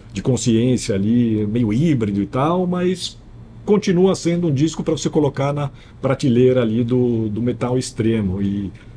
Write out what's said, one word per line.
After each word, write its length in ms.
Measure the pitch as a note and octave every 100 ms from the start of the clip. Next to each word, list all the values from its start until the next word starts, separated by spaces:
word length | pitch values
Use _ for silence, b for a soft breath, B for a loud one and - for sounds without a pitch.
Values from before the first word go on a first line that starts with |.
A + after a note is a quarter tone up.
| B
de 80 | -
consciência 720 | - A#2+ B2 A2+ B2+ B2 -
ali, 520 | G2 G2+ A#2+ A#2 G#2+ G#2
meio 240 | A#2 A2+
híbrido 520 | A2 E3+ C3 G#2 G2+
e 40 | G2
tal, 400 | B2+ D3+ F3+ F3+
mas 520 | F3+ F3+ F#3 - - - - - - -
continua 480 | G3+ G3+ F3 F#3+
sendo 340 | F3 E3+ F3 E3+
um 60 |
disco 280 | C3+ D#3 -
pra 100 | E3 D3+
você 140 | -
colocar 420 | E3 C#3+ C#3 C#3
na 180 | D3 C#3 - B B
prateleira 640 | C3 C3 C#3+ A#2 B2+ B2+
ali 200 | A2+ A2+
do, 460 | A#2+ B2+ B2 A2+ A2
do 140 | G#2
metal 340 | B2 A#2+ B2 C3
extremo. 640 | B2 - A2+ A2+ G2 G2
E 320 | G2 G2+ G2 - B